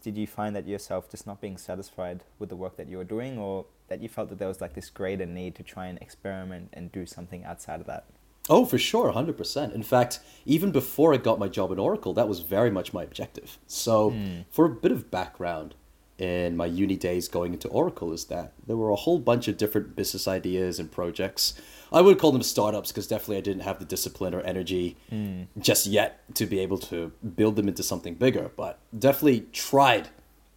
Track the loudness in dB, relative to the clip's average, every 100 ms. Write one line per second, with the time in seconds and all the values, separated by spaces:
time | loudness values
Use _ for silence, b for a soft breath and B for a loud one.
0 | -10 -6 -6 -6 -6 -6 -6 -8 -6 -6
1 | -6 -12 -14 -12 -12 -12 -10 -10 -10 -10
2 | -10 -10 -14 -14 -12 -10 -10 -12 -12 -12
3 | -8 -8 -8 -8 -6 -6 -8 _ -12 -10
4 | -10 -8 -10 -6 -6 -6 -10 -12 -14 -6
5 | -4 -4 -6 -8 -10 -12 -14 -12 -12 -12
6 | -16 -14 -10 -8 -10 -12 -14 -14 -12 -10
7 | -12 -12 -14 -14 -14 -14 -12 -12 -10 -14
8 | -14 _ _ _ 4 6 6 2 2 2
9 | 2 2 -2 -4 -6 -4 -4 -6 2 4
10 | 4 -2 b b 0 2 4 2 0 4
11 | 6 6 4 2 0 -2 -2 0 0 0
12 | -2 0 0 0 -2 2 2 2 -4 -8
13 | -8 -10 -12 -14 -18 -20 -12 -6 2 4
14 | 4 2 -4 -6 -2 4 4 4 0 0
15 | -2 -4 -4 -6 -4 -4 -8 -16 _ _
16 | _ -6 -2 0 0 0 -2 0 0 0
17 | 0 -2 -2 -2 -2 -4 -4 0 0 -2
18 | -6 -6 -8 -8 -8 -12 -6 0 2 2
19 | 2 2 4 2 2 0 0 0 -2 -4
20 | -4 -4 -2 -2 -2 -2 -2 -4 -8 -6
21 | -6 -4 -4 -2 -4 B B B B 8
22 | 8 8 8 4 2 2 2 0 -4 -6
23 | -4 -4 -2 -4 -2 -4 -4 -6 -6 -6
24 | -6 -4 -4 -4 -4 -4 -2 -2 -2 -6
25 | -8 -6 -6 -6 -10 -2 2 2 4 2
26 | 2 -2 -10 -4 -2 0 0 -2 -4 -6
27 | -6 -8 -6 2 2 4 0 0 -4 -4
28 | -6 0 2 2 -2 -8 -8 -10 _ 2
29 | 2 6 6 4 0 -8 2 6 8 6
30 | 0 -14 _ _ _